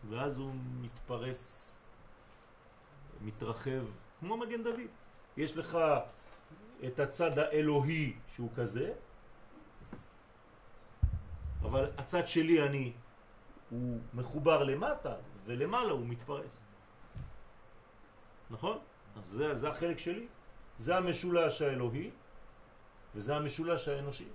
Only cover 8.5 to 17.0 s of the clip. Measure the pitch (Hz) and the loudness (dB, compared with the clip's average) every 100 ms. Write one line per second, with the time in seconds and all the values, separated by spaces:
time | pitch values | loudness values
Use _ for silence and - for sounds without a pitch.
8.5 | 113 117 107 165 240 - - - - - | -2 -2 0 -2 -4 -10 -20 -20 -20 -20
9.5 | - - - - - - - - - - | -20 -20 -20 -16 -16 -16 -20 -20 -20 -20
10.5 | - - - - - - - - - - | -20 -20 -20 -20 2 2 2 -6 -8 -6
11.5 | - 117 131 139 - 135 180 175 170 160 | -4 0 2 2 -2 0 0 4 4 8
12.5 | 165 143 143 127 117 - - - - - | 8 8 2 -2 -4 -16 -20 -20 -20 -20
13.5 | - - 120 123 117 117 120 120 151 147 | -20 -10 -4 -2 -2 -6 -6 -6 4 6
14.5 | 156 135 139 240 294 - - - - 101 | 8 6 2 0 0 -4 -6 -10 -14 -6
15.5 | 120 151 233 233 143 120 120 - 143 - | -2 2 2 2 0 -2 -6 -6 -8 -8
16.5 | - - - - - | -14 -20 -20 -20 -20